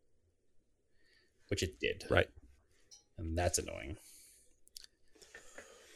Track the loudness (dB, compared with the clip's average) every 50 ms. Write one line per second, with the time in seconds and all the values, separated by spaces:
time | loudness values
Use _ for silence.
0 | _ _ _ _ _ _ _ _ _ _ _ -20 -20 _ _ _ _ _ _ -20
1 | -20 -20 -20 -20 _ _ _ _ -6 -4 -2 0 0 -2 -2 -2 -2 -2 -2 -2
2 | 0 4 6 6 6 6 0 -10 -20 -20 -20 -20 -20 _ _ _ -20 _ -20 -20
3 | _ _ _ -6 -4 -2 0 2 2 2 2 2 0 -4 -8 -8 -8 -8 -10 -12
4 | -12 -18 -20 -20 -20 -20 -20 -20 -20 -20 -20 _ -20 -20 -20 -20 -20 -20 _ _
5 | -20 -20 -20 -20 -20 -20 -20 -20 -20 -18 -18 -18 -18 -18 -20 -20 -20 -20 -20